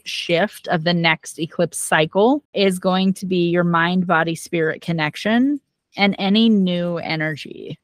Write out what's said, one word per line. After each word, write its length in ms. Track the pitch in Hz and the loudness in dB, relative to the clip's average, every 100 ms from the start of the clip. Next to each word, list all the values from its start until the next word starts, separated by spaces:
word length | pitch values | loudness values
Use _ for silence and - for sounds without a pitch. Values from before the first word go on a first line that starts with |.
shift 640 | - - - 165 208 - - | -12 -8 -2 0 0 -4 -4
of 160 | 170 | -2
the 100 | 165 | 0
next 460 | 175 165 156 - - | 2 2 0 -4 -10
eclipse 380 | 160 - 170 - | -6 -2 -4 -4
cycle, 680 | - 165 160 190 226 294 - | -2 0 2 2 2 2 -2
is 240 | - 196 185 | 0 0 0
going 360 | 190 185 190 | 0 0 0
to 120 | 185 185 | 0 -2
be 240 | 185 175 | 0 2
your 140 | 175 | 2
mind, 420 | 175 170 170 185 180 | 2 2 2 0 2
body, 300 | 165 165 165 | 0 0 -4
spirit 460 | - 170 160 - | -4 -2 -2 -2
connection 800 | - 170 151 - 208 233 269 294 _ _ _ - | -4 -2 -2 -4 0 2 2 0 _ _ _ -2
and 180 | 202 - | 0 0
any 300 | 196 214 226 | 2 4 4
new 480 | 208 185 175 175 170 | 4 2 0 -2 -4
energy. 840 | - 160 156 147 - - 104 156 | -4 -4 -4 -6 -12 -14 -14 -16